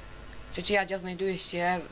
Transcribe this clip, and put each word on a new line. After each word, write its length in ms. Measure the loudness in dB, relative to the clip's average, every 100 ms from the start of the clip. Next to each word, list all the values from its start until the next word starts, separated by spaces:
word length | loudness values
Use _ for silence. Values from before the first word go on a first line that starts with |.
| -12 -14 -12 -12 -8
Ciocia 200 | -4 4
Jadzia 260 | 4 4 0
znajduje 380 | -2 -2 0 0
się 420 | -2 2 2 2 0